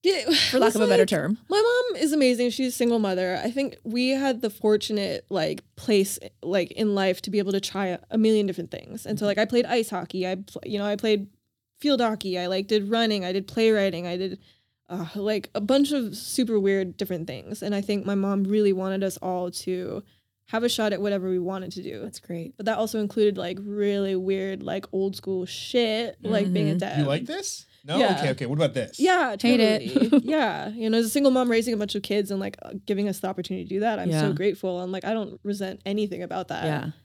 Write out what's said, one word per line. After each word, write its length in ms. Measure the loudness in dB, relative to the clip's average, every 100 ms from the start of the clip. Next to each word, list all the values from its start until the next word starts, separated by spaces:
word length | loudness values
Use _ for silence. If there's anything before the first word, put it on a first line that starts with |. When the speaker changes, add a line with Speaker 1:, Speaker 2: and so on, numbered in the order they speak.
Speaker 1:
Yeah, 260 | 2 0 2 2 4
Speaker 2:
for 80 | 4
lack 140 | 4
of 60 | 4
a 40 |
Speaker 1:
it's 60 | 4
Speaker 2:
better 120 | 6
Speaker 1:
like, 60 | 6
Speaker 2:
term. 300 | 2 0 -4 _
Speaker 1:
my 80 | 2 4 4 0
mom 100 | 0
is 120 | 0
amazing. 380 | 4 4 4 0
She's 180 | 0 -4
a 80 | 0
single 220 | 2 2
mother. 400 | 2 0 0 -2
I 80 | -2
think 260 | -2 -4 -4
we 260 | -6 0 0
had 300 | 2 0 0
the 80 | -4
fortunate, 760 | 0 2 2 2 -2 -2 -4 -4
like, 340 | -2 -2 -4 _ -10
place, 420 | 2 4 4 -2 -12 _
like, 280 | -2 0 -2
in 220 | -2 0
life 260 | 2 0 0
to 80 | -2
be 80 | -2
able 120 | 0
to 80 | -2
try 260 | -2 -4 -4
a, 100 | -4 _
a 60 | 2
million 280 | 4 4 2
different 240 | -2 -8
things. 340 | -10 -12 -14 -8
And 120 | -2
so, 60 |
Speaker 2:
Mm-hmm. 40 | -2
Speaker 1:
like, 80 | 0
I 60 |
played 220 | 2 2 2
ice 240 | 0 0
hockey. 360 | -6 -6 -6 -4
I, 100 | -4
pl-, 260 | -8 -12
you 140 | -8 -4
know, 80 | -2
I 80 | -2
played 300 | 2 0 0 _ _ _ _ _
field 200 | 2 4
hockey. 380 | 2 0 -4 -2
I, 80 | -2
like, 220 | -2 2
did 200 | 0 2
running. 340 | 2 2 2
I 80 | 0
did 140 | -2 -2
playwriting. 580 | 2 4 6 2 0 -4
I 100 | -4
did, 220 | -4 -6 _ _ _ _ _
uh, 180 | -8 -6 -4
like, 340 | -2 -2 -2
a 60 | -6
bunch 300 | 2 4 4
of 240 | 2 -2 -6
super 420 | -6 0 2 4
weird 360 | 4 2 0 -4
different 300 | -4 -4 -6
things. 360 | -10 -10 -8
And 120 | -4
I 60 | -2
think 260 | 0 -2 0
my 80 |
mom 300 | 0 0 0
really 280 | 2 4 4
wanted 300 | 2 0 -2
us 120 | -2 -4
all 320 | -4 -4 -4 -6 -6
to 360 | -6 -4 -8 -10 _ _ _ _
have 160 | -2
a 40 | 0
shot 240 | 0 0
at 60 | 0
whatever 260 | 0 0 0
we 100 | -2
wanted 320 | -2 -6 -8
to 100 | -10
do. 180 | -10 -10
Speaker 2:
That's 200 | -10 -14
great. 360 | -10 -10 -8 -4
Speaker 1:
But 100 | -2
that 120 | 0
also 220 | -2 -2
included, 360 | -2 4 2 2
like, 220 | -6 -8
really 540 | -8 -2 0 2 0 0
weird, 460 | 0 -2 -2 -6
like, 240 | -4 -6 -4
old 240 | -2 -2 -4
school 280 | -6 -6
shit, 720 | -6 -8 -2 0 2 0 -4 -6
like 280 | 0 2 2
being 160 | 2 2
a 20 |
Speaker 2:
Mm-hmm. 80 | 2
Speaker 1:
deb. 200 | 0 0
Speaker 3:
You 40 |
like 220 | 2 0 -2
this? 400 | -6 -6 -10 -16 _
No? 120 | -4 0
Speaker 1:
Yeah. 180 | 0 0
Speaker 3:
Okay, 120 | 0
okay. 160 | -2 -4
What 100 | 0
about 160 | 0
this? 240 | 0 -6 0
Speaker 1:
Yeah, 380 | 2 4 0 0
Speaker 2:
Hate 200 | 2 6
it. 340 | 4 2 0
Speaker 1:
totally. 260 | 2 6 4
Speaker 2:
<laughs> 0 |
Speaker 1:
Yeah. 440 | 4 0 0 -2 -6
You 200 | -4 0
know, 80 | 2
as 80 | 2
a 20 |
single 200 | 4 4
mom 200 | 4 4
raising 220 | 2 0
a 20 | -2
bunch 180 | -2
of 80 | -4
kids 280 | -2 -2 0
and, 100 | -4
like, 160 | -6 -8
uh, 100 | -14 -14 -4
giving 220 | -2 0
us 120 | -2
the 80 | -4
opportunity 360 | -6 -6 -6
to 40 | -4
do 120 | -2
that, 180 | 0 0
I'm 120 | 0
so 180 | 2 2
Speaker 2:
Yeah. 40 |
Speaker 1:
grateful. 480 | 2 0 0 -4 -4
And, 80 | -6
like, 140 | -6
I 80 | -4
don't 240 | -4 -4 -8
resent 360 | -6 -6 -6 -8 -4
anything 360 | -2 -2 -4
about 260 | -6 -8 -6
that. 160 | -4
Speaker 2:
Yeah. 260 | -2 -2 -6 -12